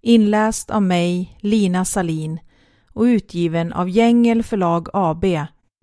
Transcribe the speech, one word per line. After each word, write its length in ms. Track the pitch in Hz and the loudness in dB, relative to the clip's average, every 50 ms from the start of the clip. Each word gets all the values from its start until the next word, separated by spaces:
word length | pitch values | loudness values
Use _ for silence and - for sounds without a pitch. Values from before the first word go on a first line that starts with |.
Inläst 680 | _ 226 233 233 214 208 214 214 214 220 214 - - - | _ 4 4 4 6 4 2 2 0 0 -2 -4 -8 -4
av 120 | - 220 202 | -2 -2 0
mig, 560 | 185 180 175 175 175 175 180 185 - - - | 0 0 0 0 0 -2 -4 -6 -8 -12 -8
Lina 440 | - 202 214 220 202 185 180 185 180 | -4 -2 0 2 2 2 0 0 -2
Salin, 560 | - - 202 185 170 160 156 156 156 160 160 - - _ _ _ _ _ _ _ _ _ | -2 -2 -4 -2 -2 -4 -6 -6 -8 -10 -10 -12 -18 _ _ _ _ _ _ _ _ _
och 100 | - 220 | -2 0
utgiven 720 | 247 240 214 - _ - 175 170 170 160 170 165 170 - | 2 2 0 -2 _ -6 -4 -2 -2 -2 -2 -4 -4 -4
av 160 | - 180 185 | -6 -6 -2
Gängel 540 | 180 214 226 233 233 240 233 233 233 220 226 | 2 2 4 4 4 4 4 2 2 0 -2
Förlag 460 | - - 202 185 170 170 170 170 - - | -2 -2 -2 0 0 0 -2 -4 -4 -4
A 220 | 196 196 165 160 | -2 -2 -2 -2
B, 320 | 165 180 190 180 156 147 156 _ _ _ _ _ _ | -2 -2 -2 -2 -2 -6 -10 _ _ _ _ _ _